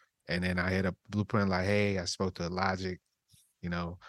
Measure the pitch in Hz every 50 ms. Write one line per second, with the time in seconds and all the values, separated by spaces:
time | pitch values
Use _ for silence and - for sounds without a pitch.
0 | - _ _ _ _ - 87 87 90 92 90 90 90 92 92 95 95 92 90 -
1 | _ - 101 104 104 - - 107 101 98 92 90 92 98 104 104 104 101 98 95
2 | 85 85 - - 95 92 92 - - 170 180 - - 196 190 185 190 185 180 180
3 | _ _ _ _ _ _ _ - _ _ _ _ - 175 87 87 87 85 87 87
4 | -